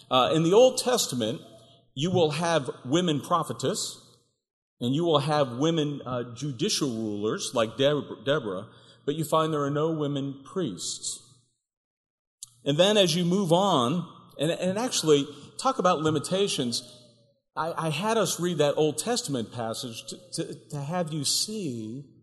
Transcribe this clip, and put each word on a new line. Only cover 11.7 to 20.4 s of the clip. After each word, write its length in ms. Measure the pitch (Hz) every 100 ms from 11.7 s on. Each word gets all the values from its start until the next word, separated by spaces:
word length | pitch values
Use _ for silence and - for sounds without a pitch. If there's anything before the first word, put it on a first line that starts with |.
| _ _ _ _ _ _ _ - _
And 140 | - 147
then 200 | 196 214
as 180 | 180 170
you 100 | 175
move 260 | 190 175
on, 560 | 170 202 151 120 175 - - - -
and, 120 | 151
and 260 | 160 180 196
actually, 500 | 247 - 156 143 139 - - -
talk 220 | 269 254
about 220 | 180 151
limitations, 840 | 156 151 - 190 202 - 123 117 - - - _ _ _ _ 143
I, 300 | 160 151 160
I 20 |
had 280 | 147 214 226
us 220 | 185 -
read 200 | 175 156
that 160 | 143 147
Old 200 | 156 135
Testament 540 | 220 240 - 131 110
passage 540 | 123 113 110 123 117 -
to, 100 | - -
to, 220 | -